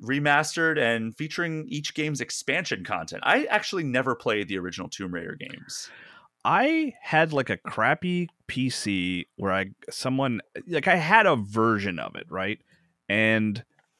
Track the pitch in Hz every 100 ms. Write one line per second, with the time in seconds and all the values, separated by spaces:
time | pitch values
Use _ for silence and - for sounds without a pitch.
0 | 110 139 147 143 151 - 165 156 120 117
1 | 113 107 156 - 170 160 156 147 147 -
2 | 151 143 123 - - 151 190 107 90 98
3 | 82 - - 220 302 214 - 190 151 127
4 | 131 120 - 107 98 95 90 87 85 -
5 | 92 87 82 78 - - - - - -
6 | - - - _ - 165 269 320 302 -
7 | - 156 165 147 131 95 - - 113 151
8 | 180 180 170 _ - - 127 - 107 95
9 | 90 90 - - 98 95 98 - - -
10 | 131 131 135 117 - - - 165 190 180
11 | 156 214 202 135 101 110 113 107 98 87
12 | 50 50 - 87 95 107 _ _ _ _
13 | - 101 110 113 107 104 - _ _ _